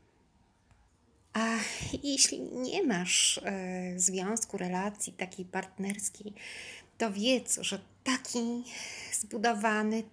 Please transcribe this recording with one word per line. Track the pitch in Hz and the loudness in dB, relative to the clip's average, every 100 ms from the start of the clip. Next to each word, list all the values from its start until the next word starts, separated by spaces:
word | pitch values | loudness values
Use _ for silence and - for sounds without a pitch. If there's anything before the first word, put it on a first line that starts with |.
| _ _ _ _ _ _ _ - _ _ _ _ _ | _ _ _ _ _ _ _ -20 _ _ _ _ _
A | 220 226 226 214 - - 262 | 0 2 2 -2 -4 -4 -4
jeśli | 285 269 - 269 | 0 4 4 4
nie | - - 254 381 | -6 -4 -2 2
masz, | 320 175 180 - - - | 2 2 2 4 4 2
e, | 202 196 185 185 180 180 | -2 -4 -4 -4 -4 2
związku, | 185 190 185 220 - 196 | 2 2 0 0 -2 -2
relacji | 180 180 202 208 - | 0 0 -2 -2 -6
takiej | - 180 - | -4 -6 -6
partnerskiej, | 180 190 190 - 196 202 - - 208 202 - - - - - - | -6 -4 -4 -4 -4 -2 -4 -6 -12 -12 -12 -12 -12 -16 -18 -2
to | 226 | -2
wiedz, | 196 233 247 - - | 2 4 4 4 2
że | - 196 - - | 2 -4 -8 -6
taki | - 254 - 247 233 240 240 - - - - - | 0 0 0 -2 0 -2 -6 -10 -10 -10 -6 -4
zbudowany | - 226 233 214 220 214 214 226 220 | -4 2 2 4 4 4 4 2 -2